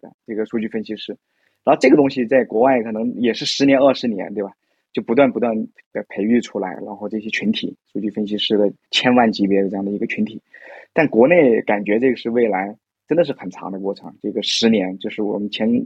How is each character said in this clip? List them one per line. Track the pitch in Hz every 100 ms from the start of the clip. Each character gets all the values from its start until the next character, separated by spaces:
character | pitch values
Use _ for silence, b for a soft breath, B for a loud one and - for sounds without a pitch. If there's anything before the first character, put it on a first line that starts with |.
的 | - _ -
这 |
个 | 107 110
数 | 117
据 | 220
分 | 113
析 | 107 104
师。 | - - _ _ _ _
然 | -
后 | 156
这 | 131
个 | 151
东 | 139
西 | 135 113
在 | 135
国 | 113 110
外 | 127 131
可 | 113
能 | 107 120
也 | - 117
是 | 107 -
十 | -
年、 | 139 135
二 | 139
十 | 127 123
年， | 101 90
对 | 104
吧？ | 98 - _ _ _
就 | -
不 | 107 117
断， | 139
不 | 113
断 | 117 110 110 _ _
地 | 107 104
培 | -
育 | 104 120
出 | 110 104
来， | 95 - 107
然 | 101
后 | 104
这 | 110
些 | 110
群 | - 101
体， | 110 85 - _
数 | -
据 | 104
分 | 104 101
析 | 104
师 | - 104
的 | 101 - _
千 | - 127 123
万 | 113
级 | 107 101
别 | 98
的 | 98
这 | 98
样 |
的 | 98
一 | 101
个 | 113
群 | - 107
体。 | 104 _ B B B B
但 | - 151
国 | 110 131
内 | 175 135 110
感 | - 104
觉 | 101 107
这 | 131
个 | 117
是 | 120
未 | 117 117
来 | 95 98 110 _ _ -
真 | 156
的 |
是 | 156
很 | - 95
长 | - 87
的 | 95
过 | 95 101
程， | - -
这 | 107
个 | 104
十 | 101 - 226
年， | 220 92 95
就 | -
是 | -
我 | 104 101
们 | 104
前 | - 110 120